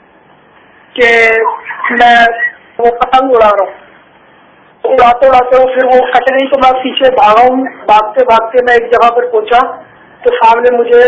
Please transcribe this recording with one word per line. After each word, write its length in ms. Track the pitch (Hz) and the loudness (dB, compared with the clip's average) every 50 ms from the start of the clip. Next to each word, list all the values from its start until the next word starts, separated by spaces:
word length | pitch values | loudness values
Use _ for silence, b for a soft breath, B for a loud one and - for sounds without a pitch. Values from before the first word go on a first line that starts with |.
| _ _ _ _ _ _ _ _ _ _ _ _ _ _ _ _ _ _ - | _ _ _ _ _ _ _ _ _ _ _ _ _ _ _ _ _ _ -6
کہ 140 | 254 240 233 233 226 226 226 220 226 220 - - - - - - - - 240 240 240 | -2 0 0 0 2 0 0 0 -2 -2 -4 -6 -8 -12 -16 -14 -10 -8 -6 -2 0
میں 160 | 240 240 240 233 233 233 233 226 233 - - - _ _ _ - | 2 2 4 2 2 0 -2 -4 -6 -8 -8 -12 _ _ _ -2
وہ 120 | 240 233 240 233 | -2 -2 -2 -2
پتنگ 340 | - - 254 262 269 269 247 | -2 -2 0 0 0 0 0
اڑا 120 | 226 220 208 | 2 2 2
رہا 140 | 202 202 190 | 2 0 -2
ہوں، 1300 | - - - - - - _ _ _ _ _ _ _ _ _ _ _ _ _ _ _ _ _ - - | -4 -8 -16 -20 -20 -20 _ _ _ _ _ _ _ _ _ _ _ _ _ _ _ _ _ -6 -2
اڑاتے 360 | 262 254 240 240 240 240 269 262 | 0 2 2 2 2 2 2 2
اڑاتے 320 | 262 247 247 247 254 262 | 2 2 2 2 0 0
وہ 100 | 254 254 254 | 0 0 -2
پھر 120 | 254 262 247 | -2 0 2
وہ 60 | 254 254 247 - | 2 0 0 0
کٹ 180 | 247 240 247 262 262 | -2 -2 0 -2 -2
گئی 120 | 269 269 262 | -2 -2 -2
تو 100 | 285 269 | -2 0
میں 80 | 254 262 254 254 | 2 0 0 0
پیچھے 280 | 262 254 - - 269 254 247 | -4 -8 -4 -2 -2 0 2
بھاگا 320 | 214 208 208 214 226 247 | 2 2 2 4 4 2
ہوں، 180 | 254 262 262 269 247 - - - - | 2 0 -2 -6 -8 -10 -8 -2 0
بھاگتے 360 | 214 214 214 214 - 269 247 233 | 2 2 0 0 -2 -2 0 2
بھاگتے 340 | 226 220 226 226 254 247 247 | 0 0 0 -2 -2 -2 0
میں 100 | 247 240 233 | 0 0 0
ایک 80 | 226 - | -2 -2
جگہ 160 | 233 226 233 240 240 | -2 0 0 0 0
پر 100 | 240 240 - | 0 -4 -2
پہنچا 300 | 226 214 - - 240 247 277 - - - - - - - - - - - | -4 -4 -2 0 0 0 0 -2 -8 -14 -20 -20 -20 -20 -20 -20 -12 -6
تو 120 | - 233 240 | -4 -2 0
سامنے 380 | 240 226 226 233 240 240 247 240 | 2 2 2 2 2 0 0 0
مجھے 240 | - - 233 240 240 247 | 0 0 2 2 4 4